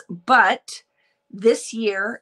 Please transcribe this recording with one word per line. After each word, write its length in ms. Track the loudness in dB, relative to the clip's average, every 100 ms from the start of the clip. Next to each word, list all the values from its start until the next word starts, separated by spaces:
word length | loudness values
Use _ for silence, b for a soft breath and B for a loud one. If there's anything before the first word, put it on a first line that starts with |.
| -14
But 760 | -12 2 4 4 0 -6 -20 _ _ _ _ _
this 440 | -2 0 0 -4
year, 480 | -6 -4 -4 -6 -8